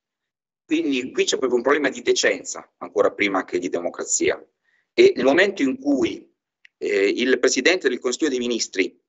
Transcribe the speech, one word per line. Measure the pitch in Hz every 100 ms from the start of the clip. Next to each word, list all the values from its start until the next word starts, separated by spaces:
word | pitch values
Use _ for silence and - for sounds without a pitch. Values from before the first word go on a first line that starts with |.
| _ _ _ _ _ _ -
Quindi | 160 151 131 123
qui | -
c'è | 123 147
proprio | 131 120
un |
problema | 127 151 135
di | 123
decenza, | 120 127 117 92 - 82 - _
ancora | - - 101
prima | - 101 95
che | - 87
di | 90
democrazia. | 85 87 - 82 - 78 - - _ _ _ _
E | - -
nel | 123 127
momento | 165 202 202
in | 135 123
cui, | 143 131 113 - - _ _ _ _ _
eh, | 95 101 98
il | 104 123 123
Presidente | - 170 160 185 131
del | 120
Consiglio | 127 120 156
dei | 127
Ministri, | 120 113 - 95 85 -